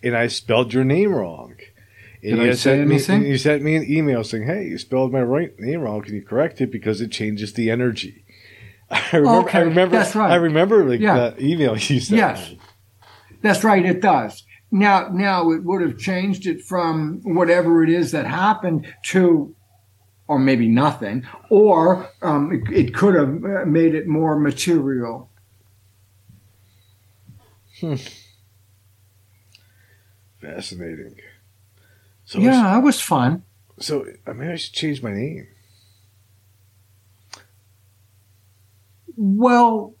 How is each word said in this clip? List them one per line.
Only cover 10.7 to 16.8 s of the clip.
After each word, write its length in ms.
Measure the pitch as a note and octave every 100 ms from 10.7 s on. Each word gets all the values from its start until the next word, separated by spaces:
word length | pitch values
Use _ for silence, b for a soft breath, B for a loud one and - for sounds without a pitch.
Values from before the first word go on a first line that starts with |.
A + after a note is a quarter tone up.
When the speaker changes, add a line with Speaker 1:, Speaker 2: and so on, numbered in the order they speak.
| G#3+
Speaker 1:
like, 140 | C#3+ A#2+
Speaker 2:
Yeah. 320 | G#3+ C3 A#2+
Speaker 1:
the 140 | A#2
email 300 | C3+ E3 C3
you 260 | A2 - B2+
sent 180 | - A3
Speaker 2:
Yes. 320 | E3+ F#2+ F2
Speaker 1:
me. 80 | E2+ - _ _ _ b b b -
Speaker 2:
That's 200 | G#3 -
right, 220 | G#3+ G3 F3+
it 140 | F3+
does. 420 | G3+ C#3 A2 - b b _
Now, 360 | G3 G#3 F#3+ F3+
now 400 | F3+ G3+ F3+ E3
it 100 | D#3+
would 180 | F3 F#3+
have 160 | D#3+ A2+
changed 460 | F#3+ F#3 G3 F#3 F#3+
it 140 | -
from 580 | - F3+